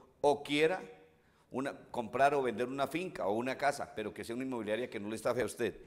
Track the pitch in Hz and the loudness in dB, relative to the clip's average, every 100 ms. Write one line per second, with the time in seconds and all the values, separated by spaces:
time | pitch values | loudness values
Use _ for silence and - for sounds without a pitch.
0 | - _ 147 135 - 147 160 185 - - | -20 _ 2 2 2 2 4 2 -6 -18
1 | - - _ _ - 123 139 92 - 120 | -20 -20 _ _ -8 -4 -4 -6 -8 -6
2 | 110 123 143 143 127 107 123 139 139 165 | -2 6 6 6 2 0 -2 0 -2 -2
3 | 180 - 92 110 127 127 139 139 87 - | -4 -2 0 0 0 0 0 0 -4 -6
4 | 104 104 101 120 131 120 104 110 120 110 | -6 -6 -6 -4 -4 -4 0 0 -2 -4
5 | 104 110 127 120 104 - 107 - | -6 -2 0 0 0 0 -2 -2